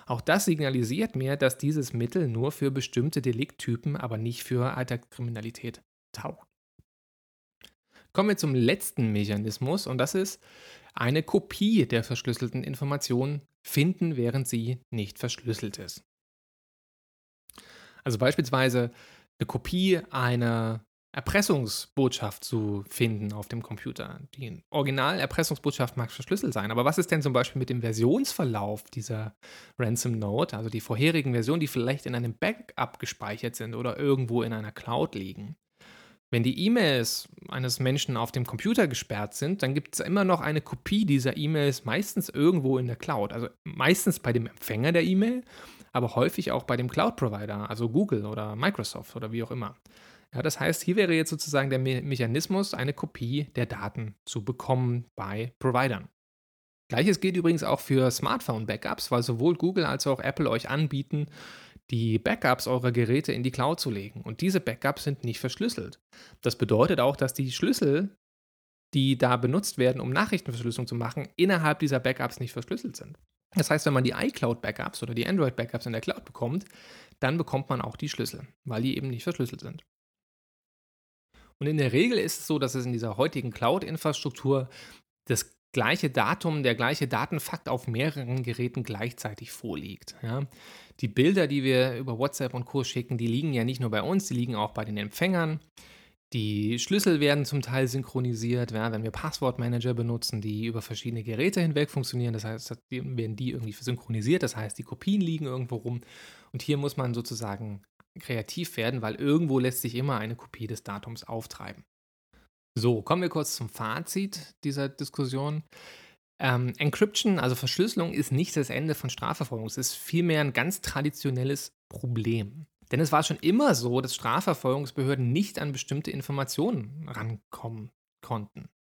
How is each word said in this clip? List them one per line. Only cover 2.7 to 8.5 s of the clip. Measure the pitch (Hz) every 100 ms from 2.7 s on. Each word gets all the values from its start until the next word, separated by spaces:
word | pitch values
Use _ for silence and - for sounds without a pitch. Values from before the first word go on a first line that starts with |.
bestimmte | 135 - 123 143 147
Delikttypen, | 127 117 147 - - 117 151 143
aber | 120 110
nicht | 113 120
für | - 123 127 127
Alltagskriminalität | 127 120 - - 120 113 117 - 120 - _ _ _ -
taugt. | 156 165 - _ _ _ _ _ _ _ _ _ _ _ - _ _ - _
Kommen | - 208
wir | 196
zum | 151